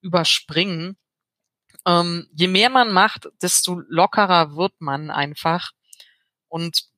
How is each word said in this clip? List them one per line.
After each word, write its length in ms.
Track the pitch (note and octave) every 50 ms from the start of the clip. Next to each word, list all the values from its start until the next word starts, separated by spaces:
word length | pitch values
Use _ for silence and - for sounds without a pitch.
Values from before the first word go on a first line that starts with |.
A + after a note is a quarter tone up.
überspringen. 960 | _ F#3 E3+ F3+ E3 - - - - _ D3 D#3+ F3+ G3+ F3+ D#3+ E3 F#3 G3 _ _ _ _ _ _ _ _ _ _ _ _ _ _ _ _ - -
Ähm, 420 | F#3 F3 F3 F3 F3 E3+ E3+ - _ _
je 140 | D3+ F3 F#3
mehr 220 | F#3 F#3 G#3+ B3
man 220 | C4 C4 B3 A3+
macht, 360 | G3+ F#3 G3 G#3+ - - - - _ _
desto 380 | - F3+ - - - - F3+ F3 D#3+ _
lockerer 680 | E3+ E3 F3+ G3+ - - G#3 F#3 F#3 E3+ E3 D3+ C#3+
wird 180 | D3+ F3+ G3 _ _
man 300 | E3 D3 C#3 C#3+ D#3 D3+
einfach 600 | - C#3+ C#3+ C#3+ D3+ - - E3 E3 F3+ - - _ _ _ _ - _ - _ _ _ _ _ _ _ _ _
und 360 | E3 E3 E3+ E3+ D#3 - - _ _